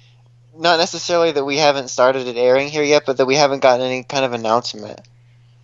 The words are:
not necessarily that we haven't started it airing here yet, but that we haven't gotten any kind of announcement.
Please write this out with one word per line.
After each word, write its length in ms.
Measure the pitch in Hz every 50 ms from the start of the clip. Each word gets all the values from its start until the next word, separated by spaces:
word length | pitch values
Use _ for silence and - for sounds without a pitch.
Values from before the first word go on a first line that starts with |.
| _ _ _ _ _ _ _ _ _ _ _
not 220 | 160 160 170 170 160
necessarily 540 | 175 180 - 165 - - 175 170 165 165 147
that 120 | 143 135
we 120 | 143 139
haven't 320 | 143 156 147 143 139 127 127
started 400 | - - 123 127 131 135 127 123
it 80 | 117
airing 320 | 117 123 127 127 135 139 147
here 140 | 151 151 147
yet, 180 | 143 147 147 -
but 120 | - 131
that 100 | 123 131
we 80 | 127 135
haven't 260 | 151 147 135 139 135 -
gotten 220 | 131 123 123 127
any 200 | 127 127 127 123
kind 200 | - 143 139 135
of 80 | 127 120
announcement. 680 | 117 113 110 113 120 123 - - 107 104 104 - - - _ _ _ _ _ _ _ _ _ _ _